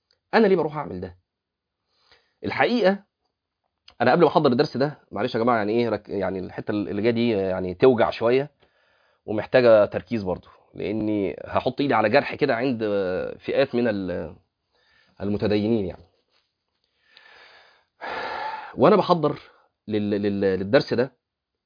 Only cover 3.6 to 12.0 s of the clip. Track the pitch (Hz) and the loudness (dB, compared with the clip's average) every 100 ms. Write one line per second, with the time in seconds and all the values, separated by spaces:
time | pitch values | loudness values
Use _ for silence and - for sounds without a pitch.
3.6 | _ _ - _ 117 165 175 175 147 123 | _ _ -20 _ 4 6 6 4 2 2
4.6 | - 120 143 139 _ 98 110 117 117 117 | 0 0 -4 -4 _ -6 -4 0 0 2
5.6 | 104 117 117 104 - 98 92 95 92 - | 0 0 0 -2 -6 -6 -4 -6 -8 -10
6.6 | 127 104 101 101 113 113 120 104 95 92 | -6 -4 -4 -2 0 0 0 0 -2 -4
7.6 | 92 87 131 117 101 - 113 123 147 _ | -6 4 4 6 2 0 0 0 -2 _
8.6 | _ _ _ _ _ _ - 107 101 131 | _ _ _ _ _ _ -8 -8 0 4
9.6 | 120 110 101 101 - 117 92 87 - _ | 6 6 4 0 -6 -6 -4 -6 -8 _
10.6 | _ 95 92 110 107 104 95 - - 95 | _ -10 -6 -4 -2 -2 -2 -6 -4 -4
11.6 | 131 123 143 117 | -2 -4 0 2